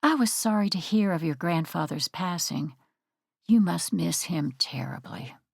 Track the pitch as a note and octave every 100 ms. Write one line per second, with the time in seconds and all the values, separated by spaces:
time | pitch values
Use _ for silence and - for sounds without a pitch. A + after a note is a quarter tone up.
0 | D4 D#4 A#3 - A3+ G#3+ G3+ F#3+ E3 G#3+
1 | G3+ F3 E3 C#3 E3+ E3+ D#3+ E3 D3+ D3+
2 | C#3+ - F#3 F3 - - D3+ C3+ _ _
3 | _ _ _ _ _ A#3 G3 E3+ - F#3+
4 | E3 E3 - E3+ D3 C3 - C3+ C3 C3+
5 | C3 - C3 - _